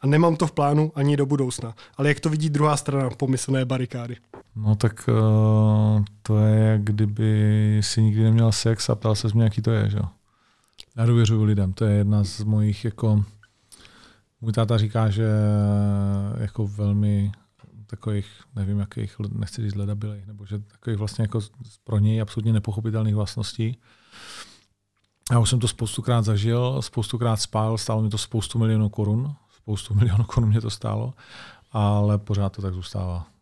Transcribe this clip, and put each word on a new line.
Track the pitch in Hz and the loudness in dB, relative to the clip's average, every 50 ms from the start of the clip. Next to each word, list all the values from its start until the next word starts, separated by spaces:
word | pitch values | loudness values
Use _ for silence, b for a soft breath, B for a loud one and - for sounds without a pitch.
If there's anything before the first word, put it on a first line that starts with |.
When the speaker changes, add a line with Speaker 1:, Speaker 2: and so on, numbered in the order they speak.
Speaker 1:
a | - 135 | 2 2
nemám | 143 151 170 170 160 | 4 4 4 4 2
to | 156 175 151 | 2 -2 -2
v | |
plánu | - - 147 143 147 151 156 156 156 | 0 0 0 2 2 2 0 0 -2
ani | 147 139 143 147 139 | -2 0 0 2 2
do | 143 | 0
budoucna. | 135 143 139 135 127 120 - - 113 113 B B B B B | 0 0 -2 -2 -2 -4 -8 -10 -12 -12 B B B B B
Ale | 135 143 | 0 0
jak | 147 143 | 0 0
to | - 165 | 0 -2
vidí | 151 151 151 160 | -2 0 -2 -2
druhá | 147 143 147 151 147 143 | 0 2 2 2 2 0
strana | - - 139 139 135 127 | -2 -2 -2 -2 -2 -2
pomyslné | 117 - - 131 131 127 - - 135 131 131 | -4 -4 -2 -2 0 -2 -2 -2 -2 -2 0
barikády? | 123 131 127 127 120 - 127 120 117 120 - _ _ - - - _ _ | -2 -2 -4 -4 -6 -8 -10 -10 -10 -14 -16 _ _ -20 -20 -20 _ _
Speaker 2:
No | 110 110 107 107 | -4 0 0 0
tak, | 104 - 113 - - - - | 2 2 -2 -2 -2 -2 0
eh, | 117 110 110 110 110 110 110 110 110 107 107 107 107 107 107 107 107 107 104 104 - - | 2 2 4 4 4 4 4 4 4 4 4 4 4 4 4 4 4 2 0 -2 -4 -16
to | _ - 110 107 | _ 0 2 2
je, | 107 107 110 110 110 | 4 4 4 4 4
jak | 110 110 107 104 | 4 2 2 0
kdyby | 104 107 104 110 104 104 107 110 110 107 107 107 107 107 107 107 107 107 107 101 | 0 0 0 0 -2 0 0 0 2 2 2 4 4 4 4 4 2 2 2 0
si | - - 113 | 0 2 2
nikdy | 110 107 104 107 110 | 4 4 4 4 4
neměl | 110 110 113 117 113 | 4 4 6 4 4
sex | 107 - - 117 113 110 - - | 2 2 0 0 0 0 0 -2
a | 117 | -2
ptal | 104 - 110 107 | 0 0 -2 -2
ses | 101 - 113 101 | 0 -2 0 2
mě, | 117 113 | 2 2
jaký | 110 107 - | 2 0 0
to | 110 113 | -2 0
je, | 117 107 104 104 | 0 0 0 0
že | 101 104 | -2 -2
jo? | 104 92 - _ _ b b b b b b b b b b b - _ _ | -4 -6 -8 _ _ b b b b b b b b b b b -20 _ _
Já | 117 113 | -2 0
důvěřuju | 117 120 117 113 107 113 110 107 | 2 4 4 4 4 2 2 2
lidem, | 107 107 101 98 92 95 | 2 2 2 0 -2 -2
to | - 110 | 0 0
je | 107 104 104 | 2 2 2
jedna | 104 101 107 104 101 | 2 2 2 2 0
z | 95 - - 107 | 0 -2 -6 -2
mojich, | 107 107 107 107 107 104 104 - | 0 0 2 2 0 0 -2 -4
jako... | 117 104 - - 110 107 104 101 - - - B B B B B B B B B B B B B B B B B B _ _ | -8 -6 -2 0 2 2 2 2 0 -6 -20 B B B B B B B B B B B B B B B B B B _ _
Můj | - 113 | -6 -4
táta | 104 117 117 104 117 110 | -2 0 0 2 2 2
říká, | 104 107 104 113 113 110 | 0 0 0 0 0 2
že, | 98 104 113 110 107 107 107 104 104 104 101 101 101 101 101 101 101 101 101 101 98 98 98 101 - 120 | 2 0 0 2 2 2 2 2 2 2 2 2 2 2 2 2 0 0 0 0 -2 -2 -2 -4 -4 -4
jako, | 113 104 - - 110 101 | -6 -6 -4 -4 -6 -4
velmi | 101 101 104 101 101 104 104 104 101 101 101 101 101 - _ _ _ _ _ - _ - 107 _ | -4 -2 -2 0 2 2 2 2 2 2 0 -2 -4 -8 _ _ _ _ _ -20 _ -20 -18 _
takových, | - 107 - 107 104 101 101 - - - - _ - | -16 -10 -6 -4 -4 -4 -4 -6 -12 -20 -20 _ -8
nevím, | 110 98 95 101 101 | -6 -4 -2 -2 -2
jakých, | 101 101 - - 110 104 - - 110 101 104 | -4 -4 -6 -8 -8 -8 -8 -8 -8 -6 -6
nechci | 107 104 101 - - | -6 -8 -8 -6 -6
říct | 113 104 98 | -6 -6 -4
ledabilejch, | 101 101 101 104 101 104 107 104 104 98 101 | -4 -4 -6 -6 -6 -6 -8 -10 -12 -14 -18
nebo | 107 101 104 | -18 -18 -14
že | 98 107 104 | -10 -10 -10
takových | 104 _ _ _ _ 120 113 101 | -10 _ _ _ _ -6 -4 -4
vlastně, | 107 104 - - 113 | -4 -6 -2 -2 -4
jako, | 104 - 117 | -2 -2 -4
z-, | 104 104 _ - - - - _ _ | -6 -6 _ -20 -20 -20 -20 _ _
pro | - - 104 | -4 0 2
něj | 101 107 110 110 | 2 2 2 0
absolutně | 110 101 - - 104 113 110 | -2 -4 -6 -4 -2 0 0
nepochopitelných | 107 104 - 104 104 110 113 107 110 110 107 104 | 0 0 -2 -6 -4 -4 -4 -2 -2 0 0 0
vlastností. | 107 104 98 - - 101 - - - 113 110 123 - B B B B B B B B B B B B B B B B B B _ _ _ _ _ _ _ _ _ _ _ - | 0 -2 -4 -4 -8 -8 -8 -4 -4 -4 -4 -4 -8 B B B B B B B B B B B B B B B B B B _ _ _ _ _ _ _ _ _ _ _ 0
Já | 120 120 | 2 4
už | 113 101 | 4 4
jsem | 127 123 | 2 2
to | 107 117 | 0 0
spoustukrát | - - 120 107 - - 120 - 123 117 110 | -2 -4 -6 -6 -6 -6 -2 0 0 2 2
zažil, | 104 110 101 101 113 117 120 123 123 131 135 | 2 0 0 2 0 0 0 0 -2 -2 -4
spoustukrát | 123 - - - 110 - - 117 117 117 110 107 | -6 -6 -6 -6 -6 -4 -4 -2 0 0 0 -2
spál, | - - - 107 107 110 113 110 | -4 -4 -2 -2 0 0 -2 -4
stálo | - - 113 110 | -2 -2 -2 0
mi | 110 107 | 0 0
to | 104 107 | -2 -4
spoustu | - - - 117 101 - - 117 | -8 -4 -4 -4 -4 -2 -2 0
milionů | 113 110 110 110 107 104 | 0 2 2 2 2 0
korun, | 104 - 107 101 104 117 127 143 143 - _ _ _ _ | 0 -2 0 0 0 0 -2 -4 -8 -10 _ _ _ _
spoustu | _ - 107 98 - - - | _ -8 -6 -6 -6 -2 2
milionů | 101 110 120 90 104 117 | 2 2 4 2 2 0
korun | - - - 117 107 | 0 0 0 2 4
mě | 104 113 | 2 2
to | 110 110 | 0 -2
stálo, | 107 - - 110 107 107 110 123 131 B B B B B B B B B B B | -8 -6 -6 -4 -4 -4 -4 -6 -8 B B B B B B B B B B B
ale | _ 110 104 101 104 104 104 104 104 101 | _ 0 2 2 2 2 2 2 2 0
pořád | 104 - 107 101 101 98 | 0 -2 -2 -2 -2 -2
to | - - | -4 -6
tak | 98 95 90 | -8 -8 -8
zůstává. | 92 90 - - 101 92 90 87 87 85 - _ _ | -8 -10 -8 -8 -6 -6 -6 -6 -8 -10 -12 _ _